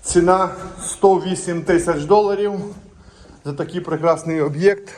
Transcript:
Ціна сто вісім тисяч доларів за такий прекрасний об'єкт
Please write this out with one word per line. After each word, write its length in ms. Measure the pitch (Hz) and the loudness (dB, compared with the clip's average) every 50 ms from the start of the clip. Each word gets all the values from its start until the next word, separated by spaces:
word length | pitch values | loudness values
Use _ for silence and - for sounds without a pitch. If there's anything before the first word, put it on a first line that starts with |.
| - | -8
Ціна 460 | - - 175 170 175 185 190 190 180 - - - - - - - | 2 2 2 4 4 4 4 2 -2 -4 -10 -14 -14 -14 -12 -12
сто 300 | - - - - 196 190 | -12 -8 2 4 4 4
вісім 480 | 180 165 185 185 - - - 175 170 160 | 4 2 -2 -4 -4 -4 -6 -6 -6 0
тисяч 400 | - 175 170 170 175 165 147 147 | 2 2 2 2 0 -2 -2 2
доларів 500 | 151 202 214 208 202 202 196 208 202 202 190 196 202 - - - - - - - - _ _ - - - - _ | 4 4 4 4 2 0 -2 -2 -4 -4 -6 -8 -10 -12 -16 -20 -20 -20 -20 -20 -20 _ _ -20 -20 -20 -16 _
за 80 | 143 143 | -12 -8
такий 280 | 143 165 160 165 180 | -6 -8 -6 -6 -8
прекрасний 600 | 175 - 160 156 160 170 165 156 - 165 160 160 | -6 -4 -6 0 2 2 0 0 0 -4 -2 -2
об'єкт 520 | 147 151 143 147 175 196 202 196 - - - | -2 -2 -2 2 2 2 2 2 -6 -18 -20